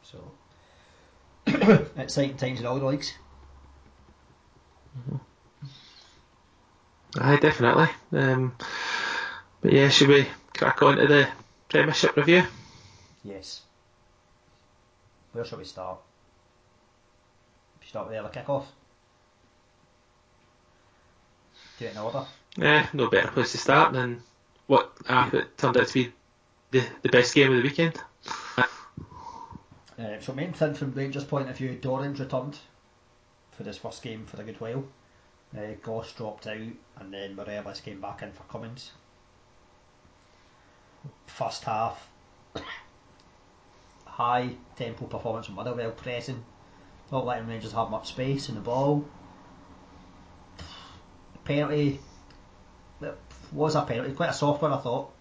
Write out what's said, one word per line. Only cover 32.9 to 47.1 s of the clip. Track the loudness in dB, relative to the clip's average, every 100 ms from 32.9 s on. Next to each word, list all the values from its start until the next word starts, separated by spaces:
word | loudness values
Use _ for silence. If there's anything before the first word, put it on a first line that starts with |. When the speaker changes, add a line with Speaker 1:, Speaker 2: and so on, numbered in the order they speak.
| _ _ _ _ _ _
Speaker 1:
for | -16
this | -14 -12
first | -14 -14
game | -12 -12 -14
for | -14
a | -14
good | -12
while. | -8 -8 -8 _ _ _ _ _ _ -12
Uh, | -12 -12
Goss | -8 -8 -10
dropped | -12 -12 -10 -12
out | -10
and | -10 -14 _ -20 -16
then | -12 -12 -12
Morelos | -10 -10 -10 -14
came | -14 -14
back | -14 -12
in | -16
for | -16
Cummins. | -16 -14 -14 -16 -20 -20 _ _ _ _ _ _ _ _ _ _ _ _ _ _ _ _ _ _ _ _ -20 _ -20
First | -6 -6 -6 -4
half, | -2 -2 -4 -18 _ _ _ _ -14
<coughs> | -12 -16 -18 _ _ -20 -20 _ _ _ _ -20 -20 _ -20
high | -4 0 0 -2 -8 -20 -10
tempo | -10 -8 -10
performance | -8 -6 -6 -8
from | -10
Motherwell, | -8 -6 -8
pressing, | -8 -8 -8 -8 -12 -12 -20 -20 -20 -20 -20 -8